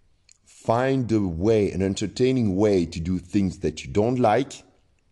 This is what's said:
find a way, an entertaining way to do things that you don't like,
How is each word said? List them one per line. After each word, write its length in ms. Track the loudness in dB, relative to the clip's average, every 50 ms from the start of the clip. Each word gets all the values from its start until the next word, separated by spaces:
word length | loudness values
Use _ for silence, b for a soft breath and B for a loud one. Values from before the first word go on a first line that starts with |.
| _ _ _ _ _ _ _ _ _
find 680 | _ -20 -10 -2 0 0 0 2 0 0 -2 0 0
a 100 | 0 0
way, 500 | 0 -2 -4 -2 2 2 4 4 2 0
an 80 | 0 -2
entertaining 760 | -2 -2 -2 -2 -6 -6 -2 0 0 2 2 0 0 0 2
way 280 | 2 2 4 4 2 2
to 160 | 0 -4 -6
do 180 | -4 -2 -4 -4
things 420 | -4 -2 -2 0 0 0 -2 -4
that 220 | -6 -6 -6 -6
you 80 | -12 -4
don't 280 | 0 0 0 2 0 2
like, 440 | 2 2 2 2 0 -4 -10 -20 -20 _ _ _ _ _ _ _ _ _